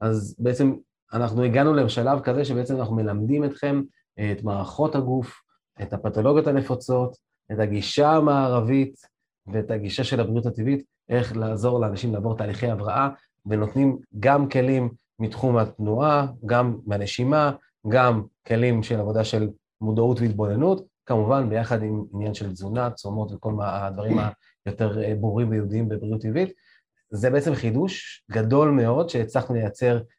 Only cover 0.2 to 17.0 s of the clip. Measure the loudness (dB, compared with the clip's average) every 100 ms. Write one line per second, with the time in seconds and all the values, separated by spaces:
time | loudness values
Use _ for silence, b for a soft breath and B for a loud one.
0.2 | -2 -2 -2 2 2 2 -8 _ _ -2
1.2 | 0 2 2 4 4 4 2 0 0 0
2.2 | 0 -2 0 -2 -2 -4 -2 -2 -2 -2
3.2 | 0 0 0 -2 -2 -2 -2 b _ -6
4.2 | -4 -4 -4 -4 -6 -2 0 0 0 -2
5.2 | -4 -12 _ _ _ _ -8 -6 -4 0
6.2 | 4 4 4 0 0 -4 0 0 0 -6
7.2 | _ _ _ -2 0 -2 -2 2 4 6
8.2 | 4 2 2 2 2 2 0 -4 _ _
9.2 | _ _ -6 -6 -2 -4 -4 -4 -2 0
10.2 | 0 0 -2 -2 -2 -2 -4 _ _ -2
11.2 | -2 -4 -4 0 0 2 0 -2 -2 -2
12.2 | -2 -4 -4 -4 -4 -2 -2 0 0 -2
13.2 | B _ -4 -2 0 2 2 2 -8 -2
14.2 | 2 4 2 0 2 2 0 -6 _ _
15.2 | -6 -2 2 2 2 -2 -2 0 2 2
16.2 | 0 -6 0 2 2 -2 -4 -4